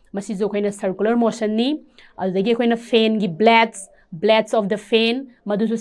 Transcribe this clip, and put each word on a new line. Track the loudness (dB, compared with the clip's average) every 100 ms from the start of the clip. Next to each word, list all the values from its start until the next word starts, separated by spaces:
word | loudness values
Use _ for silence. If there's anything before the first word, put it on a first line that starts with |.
| _ -12
ꯃꯁꯤꯁꯨ | -8 -4 -4
ꯑꯩꯈꯣꯏꯅ | -2 -4 -4
ꯁꯔꯀꯨꯂꯔ | -6 -2 0 2 0
ꯃꯣꯁꯟꯅꯤ꯫ | 0 -2 -2 -2 -4 -10 _ -20 -8
ꯑꯗꯨꯗꯒꯤ | -4 -2 0
ꯑꯩꯈꯣꯏꯅ | 0 0 0 0
ꯐꯦꯟꯒꯤ | 2 2 0 -2 2
ꯕ꯭ꯂꯦꯗꯁ, | 4 6 4 -2 -20 _ _ -4
blades | 2 2 2 -2
of | -2
the | -4
fan, | 0 0 2 -2 -8 _ -6
ꯃꯗꯨꯁꯨ | -2 -2 -2